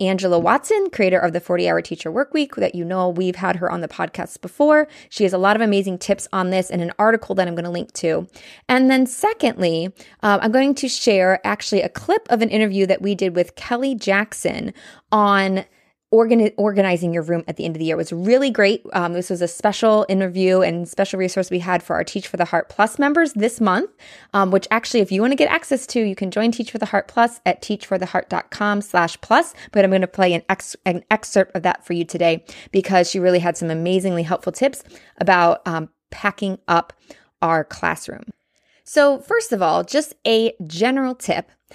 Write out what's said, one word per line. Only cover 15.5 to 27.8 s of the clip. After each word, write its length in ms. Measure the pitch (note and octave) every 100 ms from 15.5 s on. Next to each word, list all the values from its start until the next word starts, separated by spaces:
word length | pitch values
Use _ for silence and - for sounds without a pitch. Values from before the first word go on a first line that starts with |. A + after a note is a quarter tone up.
| F#3+ - _ _ _ -
organi-, 400 | A3 A3+ A#3 G#3+ G#3+
organizing 580 | G#3 G3+ F#3+ F3 E3+
your 100 | E3+
room 200 | D#3 E3+ E3
at 120 | E3
the 80 | E3
end 100 | D#3+
of 40 |
the 60 | D#3+
year. 100 | E3
It 20 |
was 160 | E3
really 360 | E3+ F#3+ B3+ C4+
great. 340 | G#3+ G3+ A3+ -
Um, 180 | F#3 F3
this 160 | F3 F3+
was 120 | F3
a 80 | F3
special 560 | - G#3+ G3 A3+ G#3+ -
interview 540 | F#3+ F#3+ F3+ F#3 F#3
and 260 | F#3 E3+ E3
special 320 | - G3 F#3+
resource 300 | F#3 F#3+ F#3
we 100 | F3+
had 240 | F3 F3
for 120 | - E3
our 100 | E3+
Teach 220 | G3+ -
for 100 | F3+
the 80 | F3
Heart 240 | E3+ -
Plus 280 | - A3 -
members 340 | C#4+ D#4 D#4
this 260 | G#3 A3+ -
month, 300 | G#3 F#3+ G4 _ - - -
um, 180 | G3+ F#3+
which 180 | F#3+ -
actually, 300 | A3 - A#3+
if 100 | F#3+
you 80 | F#3+
wanna 160 | A#3+ C#4
get 140 | D4
access 360 | E4 - C4 -
to, 120 | B3
you 160 | G#3 F#3+
can 160 | F#3+
join 200 | G#3 A#3
Teach 200 | A#3 A3
for 60 | A3
the 80 | G#3
Heart 240 | G3+ -
Plus 320 | - A#3 - -
at 160 | A#3
teach 240 | - G#3